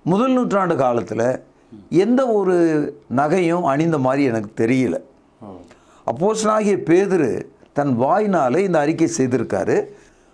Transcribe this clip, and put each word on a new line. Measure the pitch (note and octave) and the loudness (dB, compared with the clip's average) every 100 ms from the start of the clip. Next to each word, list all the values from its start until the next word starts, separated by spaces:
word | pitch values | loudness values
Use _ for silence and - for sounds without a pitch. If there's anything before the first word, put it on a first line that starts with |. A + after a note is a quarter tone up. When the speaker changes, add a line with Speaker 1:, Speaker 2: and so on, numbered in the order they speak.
Speaker 1:
முதல் | - G3 C4 | -2 0 2
நூற்றாண்டு | B3+ A3 G3 F#3 D#3 | 0 0 0 0 0
காலத்துல | B2+ A#2+ - G#2+ A#2+ B2+ - _ _ G#2+ - | 0 0 -2 -2 -2 -2 -8 _ _ -20 -4
எந்த | D#3+ G3+ B3+ B3+ | 0 2 2 2
ஒரு | G#3+ F#3 F3+ E3 D3+ - - - A#2+ | 0 0 2 2 0 -4 -8 -6 -2
நகையும் | C#3+ F#3+ E3 F3 | 0 0 0 0
அணிந்த | D#3+ C#3 E3 D#3 | 0 0 0 0
மாதிரி | B2+ C#3 | 0 0
எனக்கு | C#3 A2+ G2+ - | 0 0 -6 -2
தெரியல. | A2+ C3 B2 E2 - _ _ _ | 0 2 0 -4 -8 _ _ _
Speaker 2:
ஓ. | G#2 F2+ F2 - _ - - | -20 -20 -20 -20 _ -12 -8
Speaker 1:
அப்போஸ்தலனாகிய | B2 G3 G#3+ G#3+ G#3+ G#3 F#3+ | -2 0 0 0 0 2 0
பேதுரு | C#3 E3+ G3 F3+ B2+ F2+ - _ - | 2 2 2 0 0 -2 -8 _ -12
தன் | - C#3+ A#2 | -4 -2 0
வாயினாலே | C3+ F#3 G#3+ F3 C3 D3+ | 2 2 2 0 2 0
இந்த | G3 E3 | 0 0
அறிக்கை | D3 E3 E3 E3 | 0 0 -2 0
செய்திருக்காரு. | C3 B2 A2+ G2 F#2 E3 - - - _ _ | 0 0 -2 -2 0 -2 -2 -12 -20 _ _